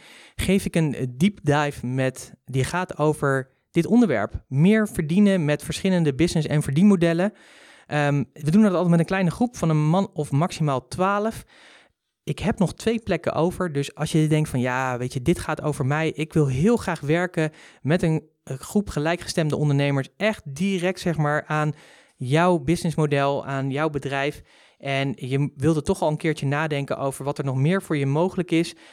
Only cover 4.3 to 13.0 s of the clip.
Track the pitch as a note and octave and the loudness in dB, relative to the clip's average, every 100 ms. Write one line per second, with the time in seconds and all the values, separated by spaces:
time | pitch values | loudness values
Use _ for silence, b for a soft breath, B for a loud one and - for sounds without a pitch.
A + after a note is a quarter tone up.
4.3 | - - C3 F3+ A3 G#3+ - D3+ F3+ G3+ | -6 -4 2 4 4 2 -2 0 4 4
5.3 | F#3+ D3 D3 - - G3 F3+ D#3 C3 E3+ | 4 0 -2 -4 -4 0 2 2 2 2
6.3 | E3+ D3+ D3+ C#3+ C#3 G#3 G3 E3 E3 G3+ | 2 0 0 0 4 6 6 4 2 -2
7.3 | B B B B B B D3+ C#3+ C#3+ - | B B B B B B -2 2 0 -2
8.3 | - C#3+ G3 G#3+ E3+ F3+ E3+ D#3 F#3+ F#3 | -4 2 4 6 4 4 2 2 0 0
9.3 | - A#3+ - D#3+ D#3 D3+ D#3+ D3 - C#3+ | 0 -2 0 0 2 2 2 0 -4 -2
10.3 | C#3 F3+ - D3+ C3 - C#3 F#3+ G3+ A3 | 0 0 0 -2 -2 -4 -2 0 0 -2
11.3 | - - B B B B _ _ _ - | -6 -14 B B B B _ _ _ -8
12.3 | D3 F3 - E3+ - A3+ A3+ | -4 -2 0 -2 0 -2 -2